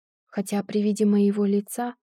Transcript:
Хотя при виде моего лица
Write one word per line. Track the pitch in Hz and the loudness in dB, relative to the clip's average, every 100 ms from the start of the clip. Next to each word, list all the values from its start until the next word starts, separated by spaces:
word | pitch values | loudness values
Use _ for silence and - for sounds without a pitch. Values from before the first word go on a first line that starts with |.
| _ _ _ | _ _ _
Хотя | - 196 202 | -8 -4 -6
при | 196 214 | -2 -2
виде | 208 208 208 | 0 2 2
моего | 208 202 208 202 | 4 2 2 0
лица | 202 202 - 240 - | 0 -2 -8 -8 -10